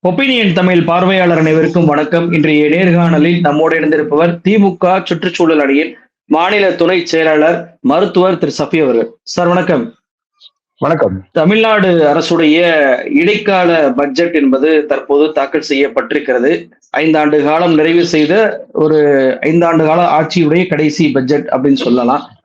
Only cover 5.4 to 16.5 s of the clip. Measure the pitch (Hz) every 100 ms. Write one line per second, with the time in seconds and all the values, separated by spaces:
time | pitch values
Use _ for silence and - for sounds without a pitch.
5.4 | 165 160 139 139 170 - _ _ _ 156
6.4 | 175 208 190 170 170 185 170 160 160 151
7.4 | 156 170 - _ - 156 202 185 185 175
8.4 | 151 - 143 160 139 117 113 - - -
9.4 | 175 175 180 151 113 _ _ _ _ _
10.4 | - _ _ _ 139 160 113 95 - -
11.4 | 156 220 220 214 190 170 147 151 165 170
12.4 | 156 156 175 160 139 123 - 139 175 214
13.4 | 208 190 180 165 143 127 143 131 170 165
14.4 | 139 131 151 156 147 135 - 143 156 156
15.4 | 135 156 143 139 139 139 120 147 - 123
16.4 | 127